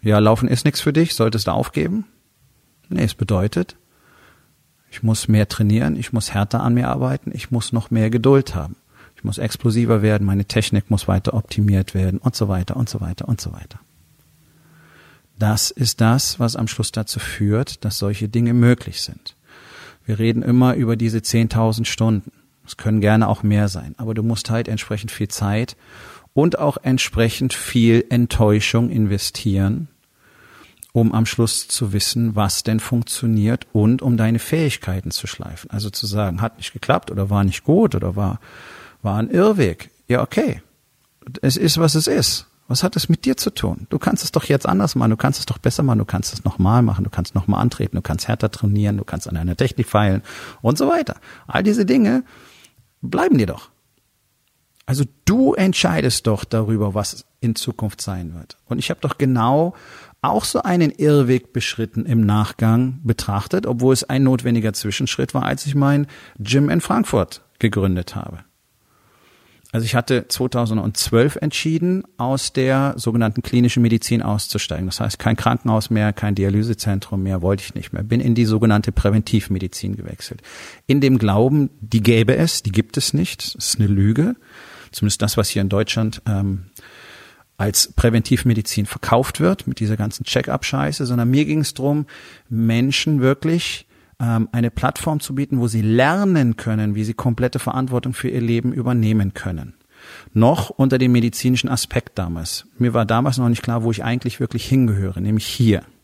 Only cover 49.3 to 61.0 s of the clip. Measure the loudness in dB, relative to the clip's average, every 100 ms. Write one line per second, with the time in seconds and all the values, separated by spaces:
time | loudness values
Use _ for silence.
49.3 | -4 -4 0 -2 0 0 2 2 0 -4
50.3 | -16 -18 -4 -2 0 2 0 -2 -8 -12
51.3 | -20 -6 0 2 2 2 4 4 2 -2
52.3 | -16 -20 -20 -20 _ _ _ -6 -2 2
53.3 | 2 2 -4 -14 _ _ _ _ _ _
54.3 | _ _ _ _ _ -6 -2 -2 _ 0
55.3 | 2 4 4 2 2 0 2 0 0 -2
56.3 | -2 -2 -2 0 0 0 -2 -4 -8 -18
57.3 | _ -4 -2 -6 -6 -6 -6 -8 -8 -8
58.3 | -12 -18 -20 _ -6 -6 -4 -4 -2 0
59.3 | 2 2 2 0 -4 -20 -20 -20 _ -2
60.3 | -2 -2 -4 0 2 2 2